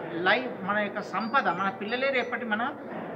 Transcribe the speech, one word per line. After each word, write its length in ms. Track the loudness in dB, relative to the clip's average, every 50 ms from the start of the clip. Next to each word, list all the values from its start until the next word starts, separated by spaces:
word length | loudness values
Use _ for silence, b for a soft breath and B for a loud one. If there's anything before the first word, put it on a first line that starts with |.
| -2 -6 -4
లైఫ్, 500 | 0 4 4 4 4 2 -2 -6 -6 -2
మన 140 | 0 0 2
యొక్క 240 | 0 0 -2 -4
సంపద, 460 | -6 -4 -4 -2 -2 2 2 4 4 4
మన 220 | 2 2 2 0
పిల్లలే 400 | 0 -2 -4 -2 0 2 2 2
రేపటి 360 | 2 2 0 0 -2 -4 -2
మన, 300 | 0 0 0 0 0 -2 -4 -8 -8 -8 -8 -8 -6 -4